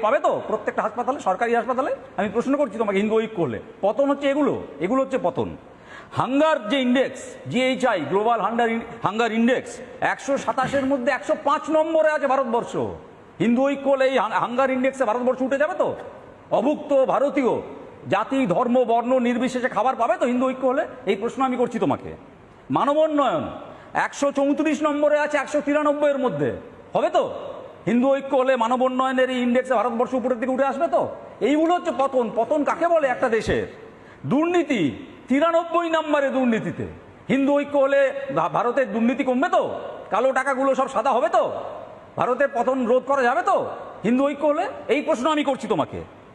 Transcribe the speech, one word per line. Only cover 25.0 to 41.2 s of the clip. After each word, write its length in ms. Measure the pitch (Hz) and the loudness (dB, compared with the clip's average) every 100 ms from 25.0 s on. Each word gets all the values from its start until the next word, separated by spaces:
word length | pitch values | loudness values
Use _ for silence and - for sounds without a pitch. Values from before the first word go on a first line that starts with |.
| 294 294 | 2 2
আছে 180 | 294 294 | 0 -2
একশো 240 | 262 294 | -2 -2
তিরানব্বইয়ের 560 | 285 294 294 294 294 277 | 0 2 2 2 2 2
মধ্যে, 380 | 254 151 135 95 - - - | -2 0 -2 -4 -10 -20 -6
হবে 160 | 185 302 | -2 2
তো? 240 | 349 220 - - - - - - | 2 0 -4 -10 -14 -16 -10 0
হিন্দু 240 | 233 262 | 2 2
ঐক্য 260 | 269 269 277 | 2 0 0
হলে 200 | 254 254 | 2 2
মানব 260 | 226 247 | 0 2
উন্নয়নের 480 | 254 254 262 254 254 | 0 0 -2 0 0
এই 120 | 254 | 0
ইন্ডেক্সে 320 | 247 247 254 | 0 0 2
ভারতবর্ষ 400 | 247 233 233 247 | 0 0 -2 -2
উপরের 260 | 254 240 247 | -2 -2 -2
দিকে 120 | 233 | -2
উঠে 140 | 254 269 | 0 -2
আসবে 220 | 254 330 | 0 -2
তো? 280 | 320 127 - - - | 0 -2 -6 -16 -4
এইগুলো 360 | 208 302 320 349 | 0 2 2 2
হচ্ছে 160 | 349 247 | -2 -2
পতন। 340 | 269 262 226 185 | 0 0 0 -2
পতন 280 | 233 302 | 0 0
কাকে 240 | 269 220 339 | 0 0 2
বলে 200 | 330 277 | 2 2
একটা 220 | 240 262 | 0 0
দেশের? 380 | 220 190 131 92 - - - - - 131 | 0 0 -2 -4 -10 -20 -20 -20 -12 -2
দুর্নীতি 720 | 247 330 349 294 247 147 101 - - - | 0 2 2 2 0 0 -2 -12 -20 -2
তিরানব্বই 600 | 262 330 330 339 330 339 | 2 4 2 2 0 0
নম্বরে 400 | 320 311 294 277 | 0 2 0 2
দুর্নীতিতে। 560 | 254 247 226 180 - 98 80 - - - | 2 2 0 -2 -6 -10 -12 -20 -14 -2
হিন্দু 260 | 269 277 285 | 0 4 2
ঐক্য 220 | 285 285 | 2 2
হলে 360 | 269 277 269 - - 180 | 4 4 2 0 -4 -2
ভা-, 140 | 165 | 0
ভারতের 440 | 156 233 240 247 | 0 0 0 0
দুর্নীতি 300 | 208 233 262 | 0 0 2
কমবে 260 | 254 247 349 | 0 0 2
তো? 300 | 359 226 - - - - | 2 0 -4 -10 -12 -4
কালো 220 | 190 262 | 0 2
টাকাগুলো 440 | 262 262 254 269 254 | 0 0 0 2 2
সব 140 | 269 | 0
সাদা 220 | 269 247 | 0 2
হবে 180 | 233 | 2